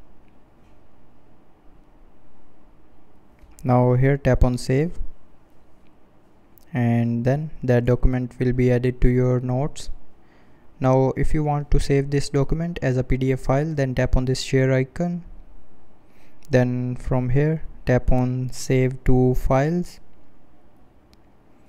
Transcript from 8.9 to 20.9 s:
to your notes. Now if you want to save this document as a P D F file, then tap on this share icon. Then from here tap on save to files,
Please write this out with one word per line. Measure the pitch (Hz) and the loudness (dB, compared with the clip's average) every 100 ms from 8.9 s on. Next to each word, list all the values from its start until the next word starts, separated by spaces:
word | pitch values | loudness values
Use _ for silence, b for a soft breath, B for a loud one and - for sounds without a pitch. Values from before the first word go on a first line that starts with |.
| 123 | 4
to | 127 | 4
your | 123 127 123 | 4 2 0
notes. | 127 127 151 - - - - - b b b b b - | 0 -2 -2 -4 -6 -6 -8 -12 b b b b b -2
Now | 131 131 131 - | 2 4 2 2
if | - | 2
you | 156 | 2
want | 147 147 143 | 2 -2 2
to | 143 | 2
save | - 139 139 | 4 2 2
this | 143 - | -2 0
document | 139 135 160 170 170 | 0 0 0 -4 -4
as | 135 127 | -2 0
a | |
P | 127 131 | 0 0
D | 131 | 0
F | 131 | 0
file, | - 135 160 | 0 0 0
then | 151 135 | -2 -2
tap | 127 127 131 | 0 2 2
on | |
this | 127 127 | 2 -2
share | - 131 131 | 0 2 4
icon. | 131 131 - 175 175 - - - - - - - - b b b b - | 2 0 -4 -4 -4 -10 -16 -14 -12 -10 -10 -12 -14 b b b b 0
Then | 131 123 123 123 123 | 2 2 0 -4 -4
from | - 131 123 | -2 0 2
here | 135 151 160 - - | 2 2 0 -6 -6
tap | - 123 - | 0 2 4
on | 135 127 127 127 | 4 4 -2 -4
save | - - 131 131 135 | -6 0 2 2 0
to | - 127 127 | 4 6 6
files, | 123 - 131 147 175 175 - - - - - - - - - - | 4 2 2 2 -2 -4 -10 -14 -12 -14 -14 -18 -18 -20 -20 -20